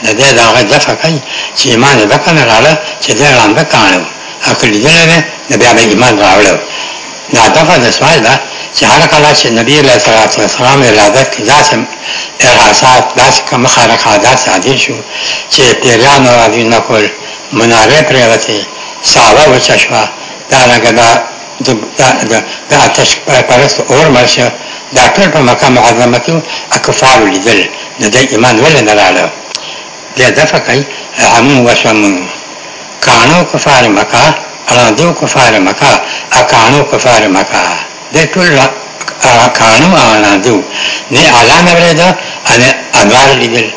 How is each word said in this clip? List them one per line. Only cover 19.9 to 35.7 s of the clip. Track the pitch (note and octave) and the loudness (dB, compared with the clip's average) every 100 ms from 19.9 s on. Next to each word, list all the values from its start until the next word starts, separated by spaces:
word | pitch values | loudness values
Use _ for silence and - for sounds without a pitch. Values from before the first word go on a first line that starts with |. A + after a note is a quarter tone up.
| A#2 G#2 - - - - | -2 -2 -8 -16 -18 -4
دارنګه | C3+ B2 A#2+ A2+ | 0 2 2 2
دا، | A2+ A#2 A#2+ - - - - | 2 2 2 -2 -12 -18 -6
دا، | C3 A2+ - - | -4 -4 -4 -2
دا، | C3 B2+ G#2 | 0 0 -2
دا، | A2 - - - | -4 -4 -14 -2
دا | C#3+ | 0
آتش | C3+ - B2+ - - C3 A#2 | 2 0 -2 -2 0 0 2
پرست | B2+ C#3 - - | 2 2 -2 0
اور | C3+ D#3 | 2 4
مړ | B2 B2 | 2 2
شو، | - A#2+ - - - - | 0 -2 -4 -16 -16 -6
دا | C3 B2+ | 0 2
ټول | - F#3+ | 2 0
په | D3+ | 2
مکه | B2+ B2 C#3 | 0 2 2
معظمه | B2 A#2 A#2 A#2+ A#2+ | 4 2 2 2 0
کې | - | -2
وو، | E3 - - - - - | -4 -4 -12 -6 -4 -2
کفارو | C3+ C3 B2+ G#2 | 0 2 2 2
لیدل. | F#2+ G#2 G#2 - - - - | 0 0 0 -2 -8 -16 -6
نو | G#2+ | -2
دی | A#2+ | 0
ایمان | C3 A2 B2 A2 | 0 0 2 2
ولې | C#3+ D3 | 2 2
نه | G#2+ | 2
راوړه؟ | G#2 F#2+ F2+ F2 - - - - - - - - - | 2 2 0 -2 -6 -14 -14 -14 -16 -18 -18 -14 -2
دی | B2+ | -2
دفع | - D#3 - | 0 0 0
کوي، | - B2+ C#3+ - - - - A#2 | -2 -2 -4 -12 -14 -2 0 2
عمو | B2+ C#3 A#2+ | 2 2 2
و | A2 | 2
شمو. | A#2+ A2 G#2 F#2 F2+ - - - - - - - - | 0 0 0 -2 -6 -14 -16 -18 -18 -18 -18 -6 0
کاڼو | A#2+ A#2 E3+ - | 2 2 2 0
کفار | D3 D#3+ C3+ A#2 | -2 2 2 2
مکه، | G2+ G#2+ A#2+ D3 D3+ - - - | 0 0 0 0 0 -8 -12 -2
ړندو | A#2+ A#2 G#2+ E3+ D#3+ | 2 2 2 0 0
کفار | C3 D3 B2 G#2+ | -2 0 2 2
مکه، | F#2 | -2